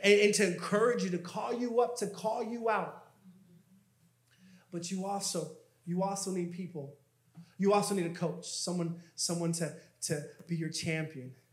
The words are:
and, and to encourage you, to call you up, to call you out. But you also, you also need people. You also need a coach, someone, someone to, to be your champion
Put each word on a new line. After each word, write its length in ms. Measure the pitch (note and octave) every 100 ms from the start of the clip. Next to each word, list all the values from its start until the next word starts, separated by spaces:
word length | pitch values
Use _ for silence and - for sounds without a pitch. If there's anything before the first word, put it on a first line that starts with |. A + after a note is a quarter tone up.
| G3
and, 140 | G3+
and 140 | G#3
to 120 | G3+ F#3+
encourage 560 | F3 - G#3 A#3+ F#3
you, 80 | -
to 80 | F3
call 340 | - G#3 A3+
you 280 | A#3+ A#3+ A3+
up, 160 | A#3+ -
to 100 | G3+
call 380 | - G#3+ A#3+
you 260 | A3+ A#3 A3+
out. 380 | G#3 D#3 - - _ - - - - _ - _ _ _ _ _ _ - - _
But 200 | F3 E3+
you 120 | F#3+
also, 460 | G3 G3+ G3 F3 D3+ - - _
you 200 | - F3+
also 260 | G3 G3 G3
need 220 | F#3 E3+
people. 420 | - F3+ D3+ C#3 - _ _ _ - - -
You 140 | G3
also 220 | G#3 G3+
need 120 | G3 E3+
a 80 |
coach, 340 | E3+ E3 - -
someone, 480 | - - F3 E3 E3+ -
someone 380 | - - E3+ E3+
to, 200 | E3+ D#3 - - _
to 180 | - D3 - - -
be 80 | E3
your 140 | D#3+
champion 600 | - E3 D#3+ D#3 C3+ B2+ - _